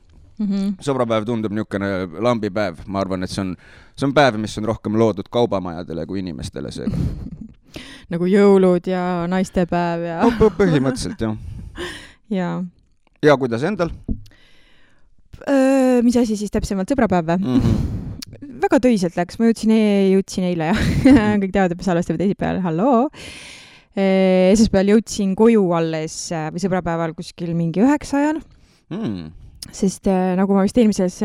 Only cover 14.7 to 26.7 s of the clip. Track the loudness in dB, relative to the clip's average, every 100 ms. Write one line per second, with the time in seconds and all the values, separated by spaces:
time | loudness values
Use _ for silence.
14.7 | _ _ _ _ _ _ -10 0 2 4
15.7 | 4 4 4 4 2 0 -2 -4 -4 -2
16.7 | -4 -2 0 2 2 0 -2 2 2 2
17.7 | 0 -2 -6 -10 -14 -16 -12 -12 -2 2
18.7 | 4 4 2 0 -2 -4 0 2 2 2
19.7 | 4 4 4 4 2 0 -4 -2 -2 0
20.7 | 0 0 4 6 6 6 0 0 2 0
21.7 | 0 -2 0 0 0 -2 -2 -2 -2 -2
22.7 | 0 2 2 0 -6 -18 -18 -20 -20 -20
23.7 | -20 _ -2 0 2 4 4 6 6 4
24.7 | 4 4 2 0 -4 -2 4 4 4 2
25.7 | 0 -2 -4 -8 -10 -8 -6 -6 -4 -2